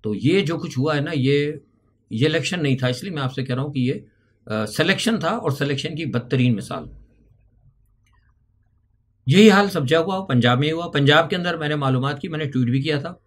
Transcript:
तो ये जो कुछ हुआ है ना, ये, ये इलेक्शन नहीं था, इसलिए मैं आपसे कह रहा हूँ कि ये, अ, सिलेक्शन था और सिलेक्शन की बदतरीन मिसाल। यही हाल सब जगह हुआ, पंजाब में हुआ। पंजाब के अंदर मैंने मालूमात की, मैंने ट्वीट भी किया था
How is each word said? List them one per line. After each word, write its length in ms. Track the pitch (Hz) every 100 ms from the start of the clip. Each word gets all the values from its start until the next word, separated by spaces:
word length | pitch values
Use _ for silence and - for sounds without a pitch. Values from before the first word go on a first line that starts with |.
तो 100 | 110
ये 280 | 101 113 190
जो 160 | 156 165
कुछ 200 | 170 123
हुआ 180 | 147 147
है 80 |
ना, 80 | 151
ये, 500 | 160 127 143 147 151 _ _ _ _ _
ये 160 | 110 147
इलेक्शन 320 | 160 - 180
नहीं 180 | 147 131
था, 40 | 127
इसलिए 260 | 120 196
मैं 80 | 160
आपसे 220 | 131 135
कह 120 | 127 127
रहा 80 |
हूँ 100 | 147
कि 60 | 143
ये, 260 | 123 143 - _ _ _ -
अ, 140 | 110 107
सिलेक्शन 540 | - 160 196 - 220
था 100 | 165
और 240 | 226 175
सिलेक्शन 420 | 131 143 139 160 156
की 100 | 156
बदतरीन 500 | 123 - 131 123 107
मिसाल। 340 | - 85 76 - - _ _ _ _ _ _ _ _ _ _ _ _ _ _ _ _ _ _ _ _ _ -
यही 220 | 165 214
हाल 200 | 196 202
सब 160 | 175 131
जगह 140 | 160
हुआ, 200 | 170 190
पंजाब 400 | 190 127 120 123
में 120 | 147
हुआ। 160 | 160 170
पंजाब 420 | 160 139 151 160
के 60 | 180
अंदर 220 | 175 165
मैंने 180 | 151 151
मालूमात 440 | 135 127 135 147
की, 100 | 185
मैंने 160 | 156 151
ट्वीट 240 | 131 120
भी 120 | 135
किया 200 | 147 147
था 200 | 160 180